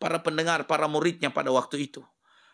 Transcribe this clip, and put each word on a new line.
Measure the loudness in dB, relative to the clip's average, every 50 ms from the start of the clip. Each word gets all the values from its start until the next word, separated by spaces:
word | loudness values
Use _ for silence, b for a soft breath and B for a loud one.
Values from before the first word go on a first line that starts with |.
para | -4 -2 -2 -2
pendengar, | -2 -2 -2 0 2 2 2 0 2
para | 0 0 2 2 2
muridnya | 2 2 2 0 0 0 -2 -2
pada | 0 0 0 2 2
waktu | 2 2 0 -2 -6 -6 -6 -8
itu, | -14 -18 -20 _ _ b b b b b b